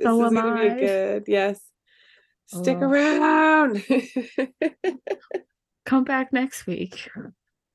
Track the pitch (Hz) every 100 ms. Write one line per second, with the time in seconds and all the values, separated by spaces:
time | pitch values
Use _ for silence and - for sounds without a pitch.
0 | 240 226 233 226 226 220 214 247 196 190
1 | 190 208 202 202 196 196 - _ _ _
2 | _ _ _ _ _ 175 180 262 269 285
3 | 294 302 311 311 311 311 285 208 - 269
4 | - - 233 - 262 - 311 - 381 262
5 | - - _ 370 - _ _ _ - 262
6 | 262 262 262 262 262 - - 175 185 -
7 | - - - - _ _ _